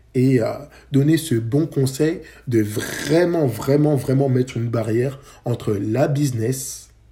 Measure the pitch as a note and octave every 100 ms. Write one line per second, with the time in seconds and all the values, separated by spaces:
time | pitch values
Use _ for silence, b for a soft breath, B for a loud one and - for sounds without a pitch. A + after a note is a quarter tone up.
0 | b B2+ B2+ B2+ A2 - - b b C3+
1 | C#3+ D#3 - A#2 A2+ C#3 D#3+ - C3 -
2 | D#3 F#3 - B B A2+ G#2 G#2+ - -
3 | - D#3+ F3 E3+ C#3+ A2 - D3 D3+ C#3+
4 | - C3 C#3 B2+ B2+ A#2+ A#2 A#2 G#2+ A2
5 | C3+ C#3 B B - A#2+ - G2+ G#2+ A#2
6 | - C#3 D3 A2+ A2 C3 - - - _
7 | _